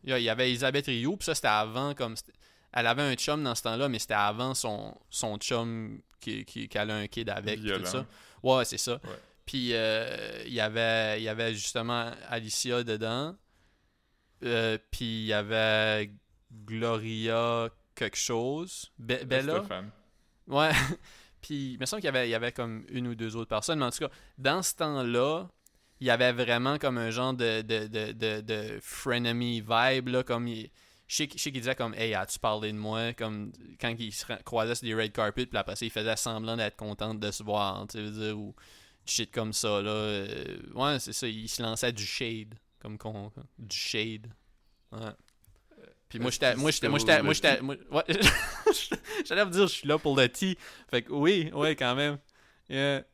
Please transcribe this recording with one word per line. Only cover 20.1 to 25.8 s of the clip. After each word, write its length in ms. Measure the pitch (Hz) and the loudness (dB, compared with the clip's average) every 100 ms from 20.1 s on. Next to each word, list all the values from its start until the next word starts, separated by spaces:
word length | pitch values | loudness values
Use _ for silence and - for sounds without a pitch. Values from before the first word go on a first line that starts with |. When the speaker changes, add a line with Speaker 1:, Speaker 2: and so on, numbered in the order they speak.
| _ _ _ - | _ _ _ -2
Speaker 1:
Ouais. 240 | 139 156 | 2 4
<laughs> 80 | 151 135 170 - - - - | 4 2 -4 -10 -20 -20 -20
Puis, 320 | - 147 135 | -8 -6 -6
il 40 | 123 | -4
me 80 | 127 | -4
semble 140 | 214 | 0
qu'il 60 | 165 | 2
y 20 | |
avait, 180 | 131 120 | 2 2
il 20 | |
y 20 | |
avait 160 | 113 120 | 2 0
comme 320 | 123 117 110 - | -2 -6 -6 -6
une 180 | 127 123 | -4 -4
ou 80 | |
deux 220 | 113 113 113 | -4 -4 -4
autres 120 | 113 | 0
personnes, 300 | 107 - 156 | 0 2 2
mais 60 | |
en 60 | 123 | 0
tout 80 | - | 0
cas, 100 | 143 - - - | -6 -6 -20 0
dans 220 | 135 170 | 2 2
ce 120 | 175 | 0
temps-là, 760 | - 156 143 120 120 135 160 180 _ _ _ | 0 -2 0 2 4 4 0 -6 _ _ _